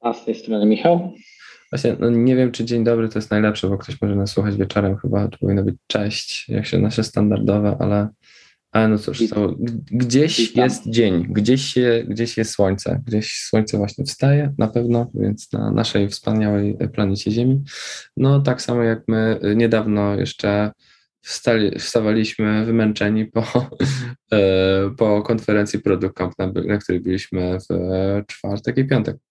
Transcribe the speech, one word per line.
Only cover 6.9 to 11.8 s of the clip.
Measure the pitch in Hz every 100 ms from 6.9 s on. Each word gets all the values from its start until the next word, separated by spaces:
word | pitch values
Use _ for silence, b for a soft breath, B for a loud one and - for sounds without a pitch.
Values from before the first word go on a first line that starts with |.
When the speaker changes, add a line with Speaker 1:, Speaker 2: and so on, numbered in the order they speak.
| 107
Speaker 2:
standardowe, | 110 - 104 104 104 101 104 95
ale, | 95 104 104 - b b b b _
ale | 110 110
no | 107
cóż, | - -
Speaker 1:
Wit-, | 113
Speaker 2:
to | - 101 -
g-, | 120 113 -
gdzieś | 117 123 127 156 156
Speaker 1:
witam. | 113 -
Speaker 2:
jest | 123 123 -
dzień, | 113 110 90 87
gdzieś | 104 107 135 139
się, | -